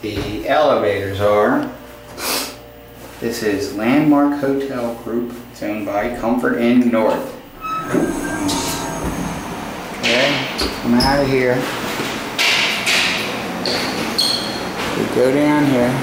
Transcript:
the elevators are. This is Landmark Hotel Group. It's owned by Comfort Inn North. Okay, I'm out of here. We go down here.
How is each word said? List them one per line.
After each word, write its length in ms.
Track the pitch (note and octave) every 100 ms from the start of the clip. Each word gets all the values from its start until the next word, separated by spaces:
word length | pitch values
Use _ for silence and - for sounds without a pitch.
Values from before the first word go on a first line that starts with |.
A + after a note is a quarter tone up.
the 440 | G#2+ G2+ G2+ G#2+ -
elevators 720 | C#3+ - A2+ G#2 G2 G2 F#2+
are. 480 | G#2 G#2 B2+ D4 - - - - - - - - - - - - - - - -
This 220 | A#2+ A#2
is 320 | G#2+ G2 G2+ G2+
Landmark 640 | A2+ C#3 D#3 C#3+ C#3+ C#3+
Hotel 540 | C3+ C#3 C3+ B2+ A#2 A#2
Group. 300 | - A#2 A#2+ - -
It's 120 | -
owned 240 | G#2 G#2+ G2+
by 280 | G2+ A2+ A#2+
Comfort 400 | A#2 B2 B2 A#2
Inn 320 | A#2 B2 A#2
North. 440 | A2+ G#2+ - - - - - C6+ C6+ - - - - D4 D4+ D4 C#4+ - - - - - - - - - - - - - -
Okay, 320 | - A#2+ C#3+ C#3 C3 - - - B2
I'm 80 |
out 300 | A#2+ - C#3+
of 40 | C3+
here. 280 | C3+ B2+ B2+ - - - - - - - - - - - - - - - - - - - - - - - - - - - - - - - - - -
We 100 | - A#2+
go 180 | B2
down 320 | C#3 D3 D3 C#3+
here. 260 | C3 A#2+ C3+